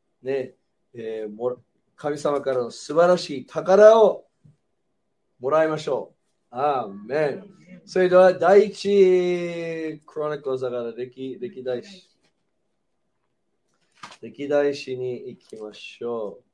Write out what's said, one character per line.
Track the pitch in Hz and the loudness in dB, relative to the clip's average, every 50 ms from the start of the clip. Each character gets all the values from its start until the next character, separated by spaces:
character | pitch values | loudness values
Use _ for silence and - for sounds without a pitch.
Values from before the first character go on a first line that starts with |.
| _ _ _ _ | _ _ _ _
ね、 | 123 131 139 135 120 - _ _ _ _ _ _ _ _ - | -8 -6 -4 -6 -6 -8 _ _ _ _ _ _ _ _ -16
え | 120 113 110 110 110 110 | -12 -10 -10 -8 -8 -10
ー、 | 104 | -10
も | 104 107 120 123 | -10 -6 -6 -6
ら-、 | 123 - _ _ _ _ _ _ _ | -6 -8 _ _ _ _ _ _ _
神 | - - 147 151 | -10 -8 -6 -6
様 | 147 - 151 143 139 | -4 -4 -2 -2 -2
か | 139 135 | -2 -2
ら | 131 | -4
の | 127 120 113 | -4 -4 -6
素 | - - - - 147 | -10 -14 -10 -2 2
晴 | 165 170 | 2 4
ら | 180 180 | 4 4
し | 175 - - 143 131 | 2 -2 -8 -10 -12
い | - | -12
宝 | - - 160 156 175 190 196 208 214 226 226 | -10 -10 -6 0 2 6 8 8 8 8 8
を | 214 185 - - - _ _ _ _ - _ _ _ _ _ _ _ _ _ _ _ _ _ _ _ _ _ - | 6 4 2 -2 -10 _ _ _ _ -20 _ _ _ _ _ _ _ _ _ _ _ _ _ _ _ _ _ -8
も | 120 135 | -4 0
ら | 151 160 160 | 2 2 2
い | 160 | 0
ま | 156 | -2
し | 151 - | -4 -4
ょ | 151 131 110 - - _ _ _ _ _ _ _ _ | -4 -4 -4 -6 -8 _ _ _ _ _ _ _ _
う。 | 120 | -6
ア | 123 143 147 139 123 113 | -2 -2 0 0 -2 -4
ー | 101 98 101 104 | -8 -12 -14 -10
メ | 113 135 156 151 | -6 -2 -2 -2
ン。 | 139 120 98 - - - _ _ - - - _ | -2 -4 -6 -12 -20 -20 _ _ -20 -20 -20 _
そ | - - 185 | -4 0 0
れ | 185 180 | 2 6
で | 180 | 6
は、 | 180 185 185 180 | 8 8 6 6
第 | 185 165 175 202 208 214 | 4 4 6 6 6 6
一 | 202 - - - 202 202 196 190 185 185 180 180 180 180 175 175 170 170 170 170 165 165 165 160 156 147 147 _ | 4 0 -6 -2 2 4 6 6 6 6 2 2 0 -2 -4 -4 -6 -8 -8 -8 -8 -8 -8 -8 -8 -10 -12 _
ク | _ - 156 | _ -8 -6
ロ | 151 151 151 | -6 -6 -6
ニ | 147 | -6
ク | 143 135 | -6 -6
ル | 131 | -6
ズ | 127 127 | -4 -6
だ | 123 | -6
か | 123 | -6
ら、 | 120 117 117 | -6 -8 -8
歴-、 | 110 120 127 127 - 131 131 131 117 117 | -10 -10 -12 -14 -12 -12 -12 -12 -12 -12
歴 | 123 117 101 127 123 | -12 -14 -12 -10 -8
代 | 127 123 117 104 | -8 -8 -8 -10
史。 | 101 98 90 _ _ _ _ _ _ _ _ _ _ _ _ _ _ _ _ _ _ _ _ _ _ _ _ _ _ _ _ _ _ _ _ _ _ _ _ _ _ _ _ - - - - | -14 -20 -20 _ _ _ _ _ _ _ _ _ _ _ _ _ _ _ _ _ _ _ _ _ _ _ _ _ _ _ _ _ _ _ _ _ _ _ _ _ _ _ _ -20 -20 -20 -20
歴 | - 117 - - 143 | -20 -18 -14 -10 -6
代 | 139 147 143 143 143 139 | -2 0 0 0 0 -2
史 | 143 - 131 127 | -6 -8 -10 -8
に | 127 127 127 123 - - | -8 -8 -8 -8 -10 -12
行 | 127 107 - _ | -16 -18 -20 _
き | - 113 | -20 -18
ま | 110 107 104 101 | -16 -16 -16 -18
し | - - - - - 120 | -18 -20 -20 -16 -12 -10
ょ | 120 117 113 107 98 85 - | -8 -8 -8 -8 -10 -12 -16
う。 | _ _ | _ _